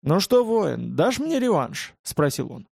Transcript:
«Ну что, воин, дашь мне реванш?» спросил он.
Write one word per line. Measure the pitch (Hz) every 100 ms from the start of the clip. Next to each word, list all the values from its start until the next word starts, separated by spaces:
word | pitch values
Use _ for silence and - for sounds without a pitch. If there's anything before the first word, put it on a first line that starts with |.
«Ну | 135 170
что, | 190 247
воин, | 233 226 185 117 117 127
дашь | 190 247
мне | 302 311
реванш?» | 247 180 123 143 - _
спросил | - - 147 - -
он. | - -